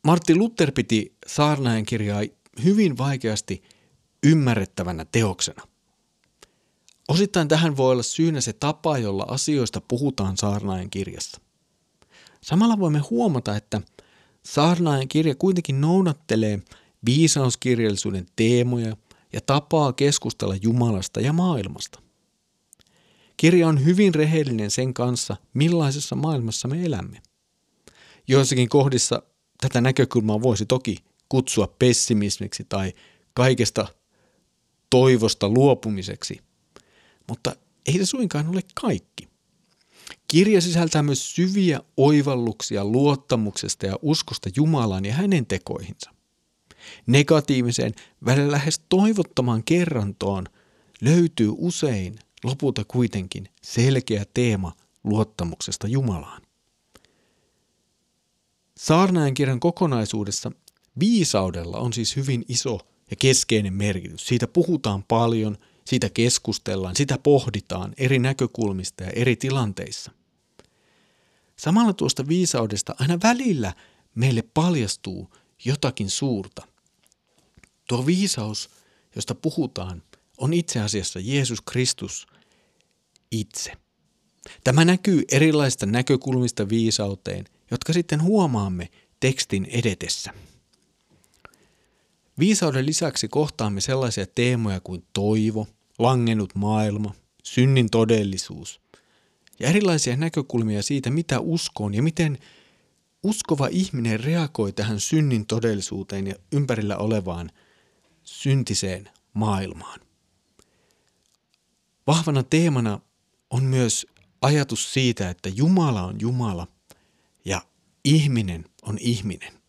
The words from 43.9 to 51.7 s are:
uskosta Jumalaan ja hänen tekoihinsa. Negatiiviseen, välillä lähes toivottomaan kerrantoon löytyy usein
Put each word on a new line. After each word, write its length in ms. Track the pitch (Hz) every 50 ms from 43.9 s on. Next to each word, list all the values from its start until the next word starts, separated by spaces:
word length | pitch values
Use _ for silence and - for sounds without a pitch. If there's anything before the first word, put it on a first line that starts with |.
| 95 -
uskosta 480 | - 147 160 - - - 110 - - 98 90
Jumalaan 480 | 120 151 160 160 139 117 107 95 95 98
ja 100 | 101 123
hänen 320 | 151 196 202 190 156 113
tekoihinsa. 640 | _ 98 90 _ - - - - - - _ - _ _ _ _ _ _ _ _ _ _ _ _ _ - _ - - - - _
Negatiiviseen, 840 | - 123 143 147 - 165 151 143 - 139 127 120 117 117 - 120 120 113 - - _ _ _ -
välillä 280 | - 131 139 143 143
lähes 280 | 147 143 139 160 - - _ _
toivottomaan 760 | 180 185 202 220 220 202 170 - _ - 123 123 117 110 113
kerrantoon 840 | - 160 175 175 - - 117 101 101 98 _ - 98 98 95 92 - _ _ _ _ _ _ _ _ _ _
löytyy 520 | 107 123 165 175 175 160 - - 113 104 110
usein 600 | - - 180